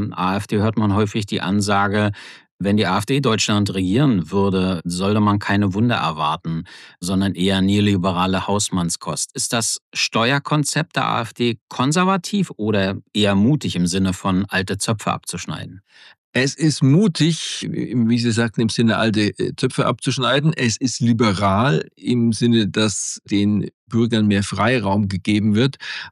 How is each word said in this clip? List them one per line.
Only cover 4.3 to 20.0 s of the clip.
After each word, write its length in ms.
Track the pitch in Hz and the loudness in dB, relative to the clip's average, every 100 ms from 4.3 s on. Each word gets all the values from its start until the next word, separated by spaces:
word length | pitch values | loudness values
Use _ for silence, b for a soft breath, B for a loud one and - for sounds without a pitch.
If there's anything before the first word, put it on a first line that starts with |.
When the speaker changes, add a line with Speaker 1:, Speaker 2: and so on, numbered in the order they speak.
Speaker 1:
würde, 480 | 98 98 95 92 90 87 | 0 2 2 0 -2 -4
sollte 340 | 90 98 107 | -2 0 2
man 200 | 104 101 | 2 2
keine 340 | 104 101 101 | 0 0 0
Wunder 220 | 92 120 113 | 2 0 0
erwarten, 640 | - 78 76 80 82 82 - B B B | -2 -2 -4 -4 -4 -6 -8 B B B
sondern 340 | 87 95 98 87 | -4 0 0 0
eher 260 | 92 95 | 0 2
neoliberale 840 | 95 101 101 98 92 90 92 95 87 | 2 2 2 2 0 0 0 -2 -2
Hausmannskost. 880 | 101 - 92 85 - - 73 - - | -2 -2 -2 -2 -4 -8 -6 -8 -6
Ist 160 | - | -4
das 280 | 120 113 - - | -2 -2 -6 -8
Steuerkonzept 1000 | - - 117 117 143 - 151 143 - - - | -6 -2 0 2 0 0 0 0 -2 -4 -4
der 100 | 113 | -2
A 160 | 110 | -2
F 120 | 117 | -4
D 240 | - 120 113 _ | -2 -2 -2 _
konservativ 840 | - 127 160 185 190 - 202 185 - | -2 0 2 2 0 -2 -2 -2 -4
oder 400 | 107 104 95 98 - | -2 0 0 -4 -6
eher 220 | - 104 101 | -2 2 4
mutig 400 | 110 151 - 92 | 4 2 0 -2
im 100 | 87 | -2
Sinne 280 | 95 95 | 0 0
von 320 | 92 98 92 101 | -2 -2 -2 0
alte 300 | 110 98 101 | -2 -4 -4
Zöpfe 340 | - 113 - | -2 -2 -2
abzuschneiden? 680 | - - 87 - - - 92 - B B B _ - | -4 -6 -10 -8 -10 -12 -16 -20 B B B _ -2
Speaker 2:
Es 200 | 139 - | -2 0
ist 260 | 156 143 | 0 2
mutig, 880 | 135 147 214 156 156 160 - - - | 4 6 4 2 0 0 -6 -8 -6
wie 480 | - 120 123 113 120 | -6 -4 0 2 2
Sie 140 | 120 | 2
sagten, 300 | 110 117 - | 0 0 0
im 80 | 113 | -2
Sinne, 280 | - 117 95 | 2 2 2
alte, 400 | 110 104 104 - | 2 2 0 0
äh, 160 | 98 - | -4 -2
Zöpfe 300 | 131 - 123 | -2 0 -2
abzuschneiden. 640 | 120 | -2